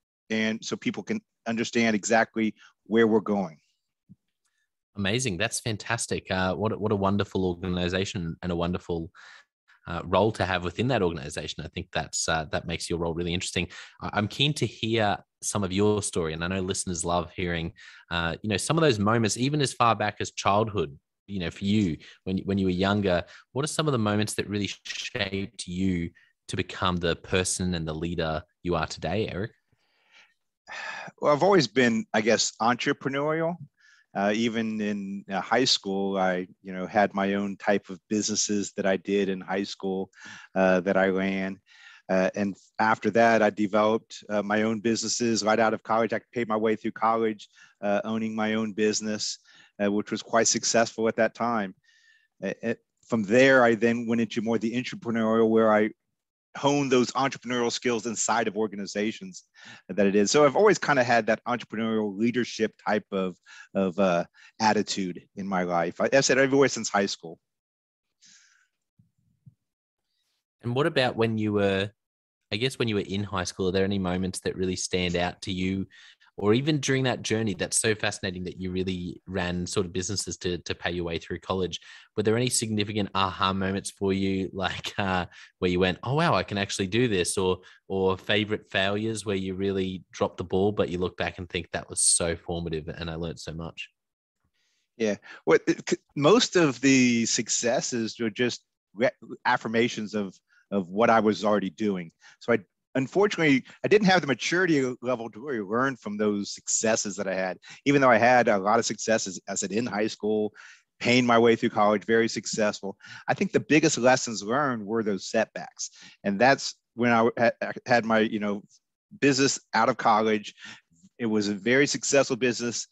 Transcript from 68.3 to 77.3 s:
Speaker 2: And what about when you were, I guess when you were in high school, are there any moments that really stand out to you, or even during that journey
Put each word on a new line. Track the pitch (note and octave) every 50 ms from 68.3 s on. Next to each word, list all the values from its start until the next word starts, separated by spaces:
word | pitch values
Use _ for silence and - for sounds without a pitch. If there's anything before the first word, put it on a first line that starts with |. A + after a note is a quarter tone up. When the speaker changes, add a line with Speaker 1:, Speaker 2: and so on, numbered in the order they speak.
| - - _ _ _ _ _ _ _ _ _ _ _ _ _ _ _ _ _ _ _ _ _ - _ _ _ _ _ _ _ _ _ _ _ _ _ _ _ _ _ _ _ _ _ _ -
Speaker 2:
And | A#2 A#2+
what | C3 D3 E3
about | D#3+ C#3+ B2+ B2 -
when | G#2 A2+ A2+ A2+ A2
you | G#2+ G#2+ G#2
were, | G#2 G2+ G2 G2 F#2+ G2 G#2 - _ _ _ _ _ _ _ _ _ _ -
I | -
guess | G#2 A#2 C3+ C3+ -
when | B2+ A#2
you | G#2+
were | G2+
in | F#2 - F#2 G2+ G#2
high | G2+ G2+ F#2+ F2+
school, | - - - G2 F#2
are |
there | F2+ F#2+ F#2+
any | G2 G2+ G2
moments | F#2 F2+ F2+ F#2 F#2 F2+ - -
that | - - -
really | - F#2 F#2 F2+
stand | - - - - F#2 F2+ F2+ F2
out | E2+ F2 F2+ F2 - -
to | - F#2+
you, | F2+ F#2 F#2 F#2+ F#2+ F#2+ - _ - - - - _ _ _ _
or | - G2 G#2 G#2+
even | B2 C#3 D#3 D#3+ D3
during | C3 - C3+ C3 C3
that | B2+ A#2 -
journey | G2+ -